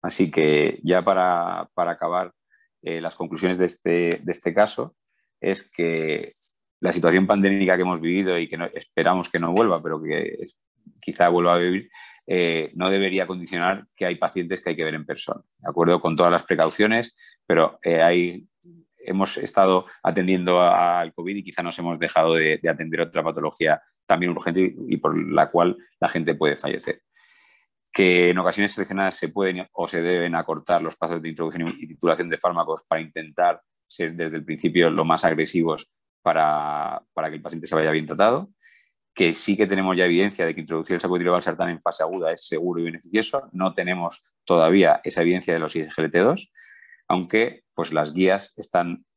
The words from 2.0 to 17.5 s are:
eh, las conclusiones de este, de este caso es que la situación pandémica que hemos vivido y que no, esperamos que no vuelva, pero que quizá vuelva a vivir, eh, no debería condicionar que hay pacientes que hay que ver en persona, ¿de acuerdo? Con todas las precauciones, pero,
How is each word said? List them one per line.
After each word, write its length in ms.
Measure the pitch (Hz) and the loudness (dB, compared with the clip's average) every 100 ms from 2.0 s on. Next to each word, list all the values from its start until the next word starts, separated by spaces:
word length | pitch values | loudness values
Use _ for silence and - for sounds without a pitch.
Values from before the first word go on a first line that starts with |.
| 85 90 90 _ _ _ _ _ | -2 -2 -4 _ _ _ _ _
eh, 180 | - 82 | -8 -6
las 140 | 82 - | -8 -8
conclusiones 420 | 82 82 92 90 | -8 -2 0 2
de 80 | 90 | 0
este, 540 | - - 85 85 85 | 0 -2 0 0 -2
de 100 | - | -6
este 220 | - 87 | -6 -2
caso 420 | 85 107 - 143 _ _ _ _ _ | 2 0 0 -10 _ _ _ _ _
es 260 | - 95 - | -4 -4 -6
que 520 | - 85 80 80 76 - - - _ _ _ | -4 -2 -2 -2 -4 -6 -14 -20 _ _ _
la 140 | 90 | -2
situación 320 | 85 85 90 95 | 2 4 4 4
pandémica 500 | 101 98 98 95 92 | 2 2 2 2 2
que 60 | |
hemos 180 | 90 87 | 2 -2
vivido 380 | 82 92 95 87 | -2 -2 0 -2
y 100 | 85 | -4
que 80 | 82 | -6
no, 100 | 85 | -8
esperamos 680 | - - - 82 92 85 | -10 -8 0 2 0 -2
que 80 | 85 | -4
no 120 | 85 | 0
vuelva, 300 | 90 113 87 | 2 2 2
pero 180 | 78 78 | -2 -6
que 360 | 78 76 78 - - _ _ _ - _ | -4 -4 -4 -8 -14 _ _ _ -20 _
quizá 280 | - 87 87 | -12 2 2
vuelva 260 | 87 87 87 | 4 4 2
a 20 | |
vivir, 320 | 90 92 - - - - - | 2 -2 -6 -20 -20 -20 -4
eh, 440 | 92 87 82 78 85 | 0 0 0 -4 -4
no 160 | 92 | 0
debería 340 | 98 98 95 90 | 0 0 -2 -4
condicionar 600 | 90 82 90 90 98 - _ | -6 -8 -2 -2 -2 -8 _
que 100 | 92 | -4
hay 120 | 85 | -2
pacientes 440 | - 92 85 90 | -4 -4 -6 -6
que 80 | 90 | -4
hay 60 | 80 | -4
que 80 | |
ver 100 | 80 | -4
en 140 | 78 73 | -6 -8
persona, 340 | 76 - - _ _ | -10 -8 -10 _ _
¿de 120 | - | -8
acuerdo? 280 | 85 85 87 | 0 2 2
Con 160 | 82 80 | 0 2
todas 160 | 87 | 4
las 120 | 87 | 4
precauciones, 720 | - 82 80 - 107 113 117 _ - _ | 0 0 0 2 2 2 -2 _ -20 _
pero, 320 | _ | _